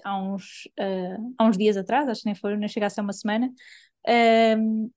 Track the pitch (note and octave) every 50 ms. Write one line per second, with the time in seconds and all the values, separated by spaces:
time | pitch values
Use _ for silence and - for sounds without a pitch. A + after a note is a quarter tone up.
0 | - G3+ G3 G3 F#3+ F#3+ G3 F#3 - - - - - - _ - G#3 G3 F#3+ F#3
1 | F#3 F3+ F#3+ G#3 A3 B3 B3+ - A3+ A3+ G#3 F#3 G#3+ G#3+ G3+ G3 F#3 F#3 A3+ C4+
2 | D4+ C4 G#3+ - - G#3+ G3+ - - G3+ G#3 G#3+ G#3 G#3 - G#3+ G#3 G3+ - -
3 | G#3 G3+ G3 - - G#3 G#3 A3+ B3+ C4 B3+ - - - - - _ _ _ _
4 | - - A#3+ A#3 A#3 A3+ A3+ A3+ A3+ A3 A3 A3 A3 A3 A3 A3 A3 - -